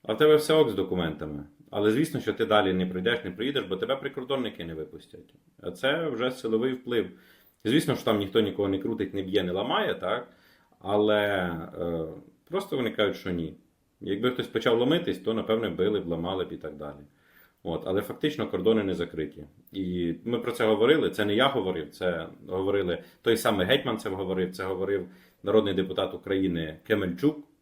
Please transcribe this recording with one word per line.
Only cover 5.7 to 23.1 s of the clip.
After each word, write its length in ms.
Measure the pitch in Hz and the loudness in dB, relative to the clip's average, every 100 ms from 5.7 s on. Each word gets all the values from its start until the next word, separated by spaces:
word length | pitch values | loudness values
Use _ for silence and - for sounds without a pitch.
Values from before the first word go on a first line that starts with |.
це 380 | 90 131 156 165 | -2 -2 0 -2
вже 220 | 113 127 | -2 -4
силовий 420 | 127 117 110 127 | -2 -2 0 0
вплив. 380 | 127 123 120 90 - _ _ _ _ | -2 -2 -2 -2 -8 _ _ _ _
Звісно, 300 | 107 147 160 | 2 2 2
що 100 | 117 | -2
там 140 | - 104 | 0 0
ніхто 220 | 95 113 | 2 2
нікого 280 | 104 95 98 | 2 0 0
не 100 | 95 | 0
крутить, 360 | 113 113 95 | -2 -4 -4
не 80 | 98 | -4
б'є, 200 | 95 101 | 0 0
не 100 | 90 | 2
ламає, 420 | 92 113 190 185 | -2 0 0 0
так? 340 | 90 90 117 123 _ _ _ _ _ | -2 -2 -4 -6 _ _ _ _ _
Але, 420 | 92 104 107 107 104 98 90 82 85 87 | 0 2 4 4 2 0 -2 -4 -8 -6
е, 240 | 85 82 80 80 - _ _ | -4 -2 -4 -10 -18 _ _
просто 280 | 185 190 139 | -6 -2 -2
вони 140 | 117 | -2
кажуть, 260 | - 101 90 | 0 0 0
що 140 | 95 | -4
ні. 240 | 87 80 - _ _ _ _ | -4 -4 -10 _ _ _ _
Якби 300 | 92 101 123 | -6 0 0
хтось 160 | 127 117 | -2 -4
почав 320 | - 131 117 | 0 2 4
ломитись, 400 | 127 170 170 90 | 4 2 0 -4
то, 160 | 110 | -2
напевне, 340 | 113 95 113 104 | -2 0 0 0
били 320 | 82 98 104 | 0 0 0
б, 60 | 87 | -2
ламали 380 | 82 87 95 | -4 -2 -4
б 80 | 87 | -6
і 40 | 78 | -8
так 200 | 78 73 | -12 -12
далі. 280 | 73 71 71 _ _ _ _ _ | -14 -14 -20 _ _ _ _ _
От, 200 | - 80 - | -6 -6 0
але 160 | 95 | -2
фактично 440 | 107 - 151 - 110 | -2 -4 -4 -2 -4
кордони 360 | 92 98 110 | 2 4 4
не 120 | 98 | 2
закриті. 520 | 87 85 80 76 - 73 _ _ | -2 -4 -4 -6 -8 -20 _ _
І 420 | 98 92 90 85 85 | -6 -4 -2 -2 -2
ми 140 | 113 120 | -4 -4
про 140 | 120 | -4
це 140 | - 113 | 0 4
говорили, 440 | 104 113 156 95 | 6 6 6 2
це 140 | 101 | 0
не 100 | 104 | 0
я 140 | 104 135 | 2 2
говорив, 420 | 131 95 90 73 | 2 -2 -4 -8
це 380 | - 90 85 80 - - | -4 -2 -2 -8 -14 -6
говорили, 540 | 92 95 101 90 82 - | -2 0 0 0 -4 -6